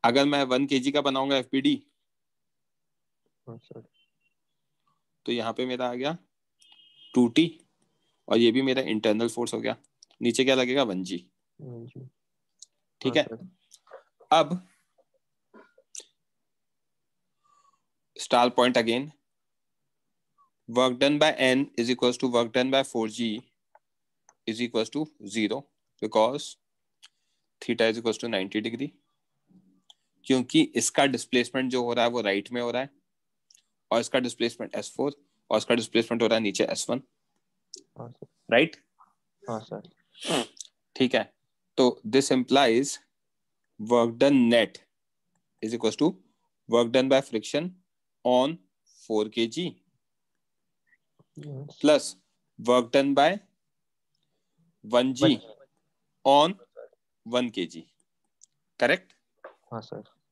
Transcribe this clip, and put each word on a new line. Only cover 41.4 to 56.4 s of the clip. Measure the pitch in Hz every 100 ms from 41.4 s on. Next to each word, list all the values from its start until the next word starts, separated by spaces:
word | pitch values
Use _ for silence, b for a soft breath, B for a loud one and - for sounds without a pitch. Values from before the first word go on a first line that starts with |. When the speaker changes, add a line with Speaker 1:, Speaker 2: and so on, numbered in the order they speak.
| _ _ _ -
Speaker 1:
तो | 127 - 107
this | 131 139
implies | 131 120 135 131 117 139 - _ _ _ _ _ _ _ _
work | 110 120 117 117
done | 139 139 117
net | 120 104 - _ _ _ _ _ _ _ _
is | 110
equals | 117 113 -
to | 151 - _ _ _ _ -
work | 117 117
done | 127 131
by | 131
friction | 131 110 - 143 180 185 _ _ _ _ 123
on | 127 135 165 _ _ _ _
four | - 110 107
K | 113 113
G | 117 175 - _ _ _ _ _ _ _ _ _ _ _ _ _ _ _ -
Speaker 2:
Yes। | 147 135 147 -
Speaker 1:
plus | 294 294 - - _ _ _ -
work | 113 123 117
done | 143 139
by | 139 151 202 _ _ _ _ _ _ _ _ _ _ _ _ _ _
one | 107 123 131
G | 127
Speaker 2:
वन | -
जी। | 113 113 107 - _ _ _ _ _ 135
Speaker 1:
on | 139